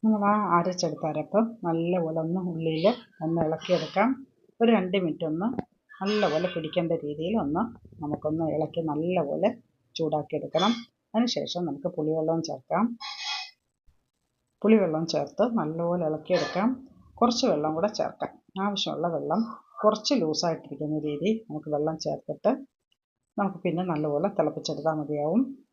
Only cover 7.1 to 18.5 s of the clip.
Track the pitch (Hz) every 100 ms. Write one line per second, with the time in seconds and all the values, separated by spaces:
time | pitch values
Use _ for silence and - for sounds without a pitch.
7.1 | 147 165 220 147 160 226 - - - 147
8.1 | 151 151 156 160 151 156 160 160 147 165
9.1 | 180 143 151 190 - _ _ _ - 160
10.1 | 151 147 151 - - 190 233 - _ _
11.1 | 220 240 - - 175 175 143 180 180 151
12.1 | 160 160 165 160 147 _ 165 226 233 -
13.1 | - - - - _ _ _ _ _ _
14.1 | _ _ _ _ _ 202 220 185 156 165
15.1 | 151 147 - 226 226 156 160 170 175 160
16.1 | 156 156 180 147 175 214 262 - - -
17.1 | - 240 254 254 156 151 160 202 214 -
18.1 | - - - _